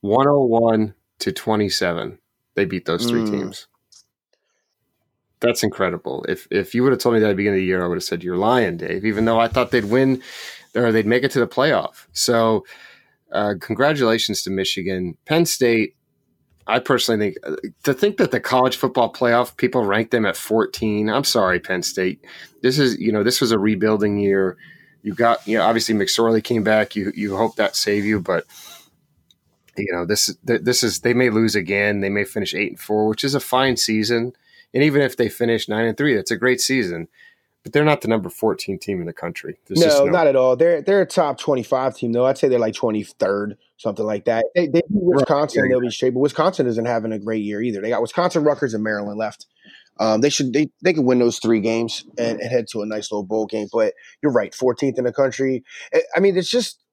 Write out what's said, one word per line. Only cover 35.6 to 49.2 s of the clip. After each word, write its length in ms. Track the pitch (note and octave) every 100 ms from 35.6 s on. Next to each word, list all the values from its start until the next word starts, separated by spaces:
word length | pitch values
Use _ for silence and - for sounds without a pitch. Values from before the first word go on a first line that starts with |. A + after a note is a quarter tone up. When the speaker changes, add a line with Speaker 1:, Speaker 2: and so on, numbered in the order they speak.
| -
Speaker 1:
nine 180 | G#2+ A#2
and 100 | G#2+
three, 180 | D3
that's 180 | A2+ F#2
a 40 | A2
great 240 | A#2+ B2
season. 480 | - C3 G2 E2+ E2+ _ - _ _ _
But 100 | -
they're 120 | D3
not 180 | D3+ D3
the 60 | -
number 200 | A2+ F2+
fourteen 500 | - A2 F#2 - F#2+
team 220 | - F#2+
in 60 | E2+
the 80 |
country. 440 | - E2+ E2+ - - _
There's 140 | -
just 180 | E3 D3
Speaker 2:
No, 80 | C#3
Speaker 1:
no 40 |
Speaker 2:
not 160 | F3 D#3
at 100 | C3+
all. 200 | B2+ B2+
They're, 260 | E3 E3+
they're 180 | C#3+ G3+
a 60 | F#3
top 320 | - D3+ C3
twenty-five 580 | - C3+ A2+ C3 C3 B2+
team, 160 | A#2+
though. 140 | A#2 B2+
I'd 100 | C3+
say 120 | C#3
they're, 100 | B2
like, 160 | A2+
twenty-third, 840 | A2 A#2+ G#2+ G#2 - F#2+ G2+ G#2 G2+ _ _
something 260 | A#2 G2+
like 220 | G#2+ G#2 A#2+
that. 180 | A2+ A2
They, 120 | F3+ E3
they 160 | E3
beat 20 | E3+
Speaker 1:
Right. 300 | G3+ F3 C#3
Speaker 2:
Wisconsin, 440 | C3+ C#3+ D3 -
Speaker 1:
Yeah, 60 | B2
Speaker 2:
they'll 120 | B2+
Speaker 1:
yeah. 60 | A#2+
Speaker 2:
be 40 |
straight. 200 | - B2+
But 80 | B2
Wisconsin 460 | C#3+ - D#3+ F#3 C3
isn't 180 | A2+
having 280 | A#2 A#2 A2
a 60 | A2
great 260 | G2+ A2
year 180 | G#2 G#2
either. 180 | A#2+ G2+
They 80 | G#2+
got 140 | A#2
Wisconsin, 420 | A#2 - F3 E3+
Rutgers, 300 | D3 C#3+ C3+
and 100 | A2
Maryland 340 | G#2+ G#2 G#2
left. 280 | G#2